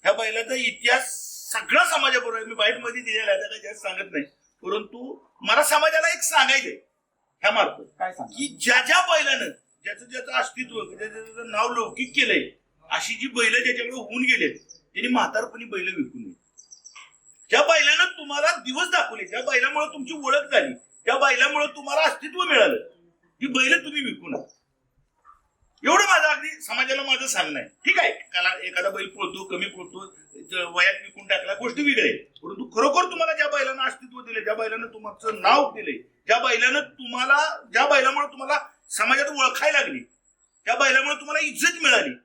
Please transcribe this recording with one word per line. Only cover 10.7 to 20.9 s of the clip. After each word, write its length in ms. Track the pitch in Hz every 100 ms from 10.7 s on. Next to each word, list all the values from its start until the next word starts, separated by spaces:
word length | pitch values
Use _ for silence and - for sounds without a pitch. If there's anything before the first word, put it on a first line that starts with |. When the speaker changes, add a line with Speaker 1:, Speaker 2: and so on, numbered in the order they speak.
| 226 - 185
Speaker 1:
ज्याचं 160 | 214
ज्याचं 380 | 220 220 233 233
नाव 180 | 208 240
लौकिक 420 | 247 214 - 254 277
केलंय, 340 | 233 156 123 _ _ _ _
अशी 220 | 156 -
जी 140 | 226 262
बैल 360 | 240 233 247
ज्याच्याकडे 320 | 247 240 240 254
होऊन 280 | 208 247
गेलेत 360 | 262 233 151 - _ - _
त्यांनी 140 | - 240
म्हातारपणी 580 | 247 190 214 240 226 233
बैल 280 | 196 180 185
विकू 220 | 123 -
नये. 300 | 226 - _ - _ - - - - _ _ _ _
ज्या 120 | 240
बैलानं 560 | 302 320 285 320 370 -
तुम्हाला 380 | 285 285 311 302
दिवस 320 | 247 269 349
दाखवले, 380 | 359 - 220 190
ज्या 160 | 226
बैलामुळे 460 | 262 262 262 294 302
तुमची 260 | 294 269
ओळख 380 | 311 254 285 -
झाली, 220 | 247 277
ज्या 440 | 247 _